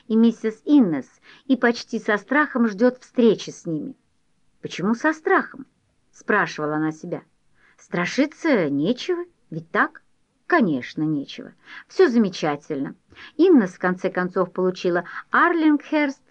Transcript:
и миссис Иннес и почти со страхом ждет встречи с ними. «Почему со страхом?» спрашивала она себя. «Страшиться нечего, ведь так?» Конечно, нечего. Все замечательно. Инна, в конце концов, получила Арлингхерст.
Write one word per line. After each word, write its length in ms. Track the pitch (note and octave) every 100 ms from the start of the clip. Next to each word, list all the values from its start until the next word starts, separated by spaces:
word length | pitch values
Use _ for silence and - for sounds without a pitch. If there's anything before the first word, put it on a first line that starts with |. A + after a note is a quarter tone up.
| -
и 80 | A3
миссис 460 | A3+ A3 A3 G#3+ -
Иннес 440 | D4 G3 C#3+ - _ _ - -
и 100 | B3
почти 440 | A#3+ A#3 - A3+
со 180 | - G#3
страхом 500 | - D4 C#4+ B3 A3+
ждет 300 | F#3+ B3 B3
встречи 500 | _ - A#3 F3+ -
с 160 | - E3+
ними. 300 | D#3 - - _ _ _ _ _ _
«Почему 340 | D3+ - F#3+ A#3
со 180 | D#4
страхом?» 520 | D#4 F#4+ F4 - - - _ _ _ _
спрашивала 640 | _ - G#3 D#3+ - D3+ D#3
она 160 | D#3
себя. 300 | D#3 F3 D#3+ _ _ _ _ _ _
«Страшиться 920 | - F3 F3 - D4+ - E4 A#3 D3+
нечего, 540 | C#3 D#3+ B3 - F4 F4 _ -
ведь 200 | D#3+ D#3+
так?» 300 | G#3+ D4+ - _ _ _ _ -
Конечно, 560 | E4+ G3 C3 A#2+ -
нечего. 500 | D#3 D3 C#3+ - - _ - - -
Все 180 | - F4
замечательно. 880 | A#3 G3+ - D#3+ D3 - C#3 C#3 - _ - - -
Инна, 320 | F#4 D4 F#3
в 100 | -
конце 320 | F3+ F3+ F#3
концов, 440 | F#3 F3+ F#3+ F#3
получила 500 | F#3+ F#3 F#3 F#3 E3+ F3 - -
Арлингхерст. 920 | A#3+ E4 F4 D#4 D4 - D4+ C#4+ - _